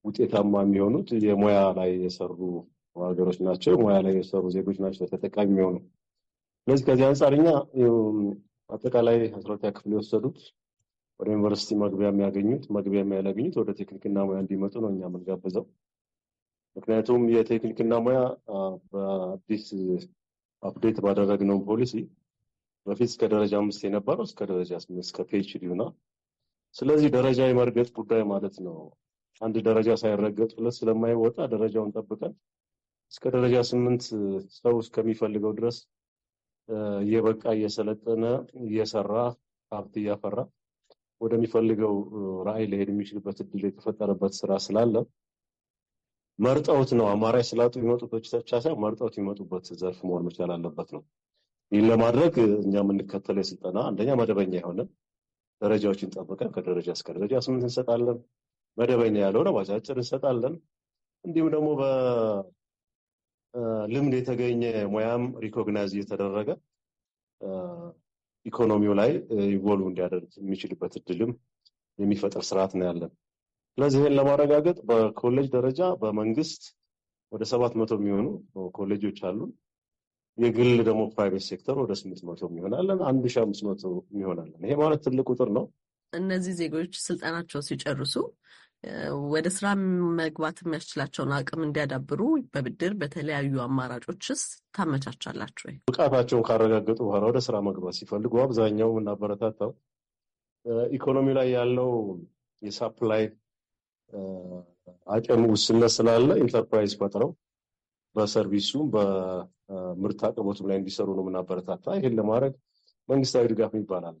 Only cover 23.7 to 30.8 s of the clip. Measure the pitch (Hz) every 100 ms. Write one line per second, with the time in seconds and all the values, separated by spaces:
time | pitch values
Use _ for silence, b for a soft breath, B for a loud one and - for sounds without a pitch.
23.7 | 101 101 101 101 175 104 - 104 90 90
24.7 | 87 - 90 87 - 90 101 98 - 90
25.7 | 87 - - _ _ _ _ _ _ _
26.7 | - 131 151 147 123 131 127 131 123 120
27.7 | 113 120 - 104 113 104 98 98 - 90
28.7 | 80 78 _ _ _ _ _ 113 110 107
29.7 | 113 110 110 110 104 104 104 113 - 117
30.7 | -